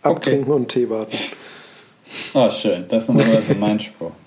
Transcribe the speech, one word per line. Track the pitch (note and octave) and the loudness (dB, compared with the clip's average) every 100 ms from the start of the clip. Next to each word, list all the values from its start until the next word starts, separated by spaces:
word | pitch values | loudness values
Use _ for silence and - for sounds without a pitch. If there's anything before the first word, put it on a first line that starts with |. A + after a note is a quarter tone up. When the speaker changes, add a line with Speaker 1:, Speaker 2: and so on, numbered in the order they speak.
Speaker 1:
Okay. | D3+ | 2
Speaker 2:
Abtrinken | C3 - C#3 C3 | 0 0 0 2
und | C#3+ B2 | 0 0
Tee | B2+ A#2 | 0 0
warten. | A2 G#2+ - - - - - - - - _ - - - | -2 -4 -6 -6 -8 -18 -20 -20 -20 -20 _ -16 -12 -2
Speaker 1:
Ah, | C#3 A#2 | 2 2
schön. | - G#2+ F#2 - | 2 -2 -4 -2
Das | A2+ | -2
ist | - | 2
normalerweise | A#2 A#2 A2 G#2+ G2+ | 4 4 4 2 0
mein | G#2 G#2+ | 0 -2
Spruch. | - - - - | -4 -12 -12 -12